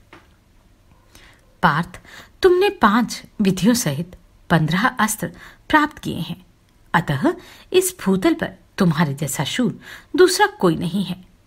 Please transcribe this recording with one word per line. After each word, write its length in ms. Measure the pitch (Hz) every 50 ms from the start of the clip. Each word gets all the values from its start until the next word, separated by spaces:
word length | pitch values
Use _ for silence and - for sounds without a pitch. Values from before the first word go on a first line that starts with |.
| _ _ - - _ _ _ _ _ _ _ _ _ _ _ _ _ _ _ _ _ _ - - - - - _ _ _ _ _ -
पार्थ, 380 | 170 143 156 175 - - - - - - - - - _ - -
तुमने 260 | 381 359 359 392 415
पांच 520 | 403 - - 208 196 247 233 - - - - - _ -
विधियों 340 | 208 190 185 190 160 226 247
सहित 420 | 240 - 160 139 139 175 - - - _ _ _ - _ -
पन्द्रह 380 | 175 156 160 147 165 185 214 247
अस्त्र 440 | 254 - 214 214 - - - 175 175 - - - - - _ -
प्राप्त 300 | - 302 294 302 - -
किए 200 | - - - -
हैं, 280 | 165 - 165 - - _ _ _ _ _ _ _ _ _ -
अतः 400 | 170 170 - 147 131 180 311 359 - - - - - - - -
इस 240 | 370 370 - - - -
भूतल 300 | 196 190 190 190 339 320
पर 200 | - - - - - _ _ _ -
तुम्हारे 360 | 196 170 156 147 175 139 135
जैसा 300 | 139 156 139 - - 143
शूर 360 | - - - 254 185 - - - - - - - _ -
दूसरा 300 | 294 370 349 359 - 415
कोई 300 | 392 403 - - 175 160
नहीं 280 | - 170 170 156 208 180
है। 200 | - 175 - - - _ _ _